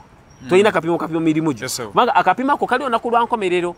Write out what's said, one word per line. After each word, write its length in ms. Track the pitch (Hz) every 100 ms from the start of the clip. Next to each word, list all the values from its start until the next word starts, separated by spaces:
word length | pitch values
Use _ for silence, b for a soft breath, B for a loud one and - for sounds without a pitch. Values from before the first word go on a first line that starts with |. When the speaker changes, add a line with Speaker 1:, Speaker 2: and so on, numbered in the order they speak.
| - - - -
Speaker 1:
Mm. 80 | 127
Speaker 2:
Toyina 220 | 185 208
kapimo, 260 | 180 165 170
kapimo 220 | 165 160
mirimu 340 | 160 156 160
gyo. 120 | 113 -
Speaker 1:
Yes, 100 | -
sir. 120 | 110
Speaker 2:
Kubanga 280 | 196 240 180
akapimo 360 | 240 247 269
ako 120 | 285 -
kali 160 | 254
olunaku 260 | 277 226 240
lwa 140 | 233
nkomerero. 520 | 240 233 185 180 175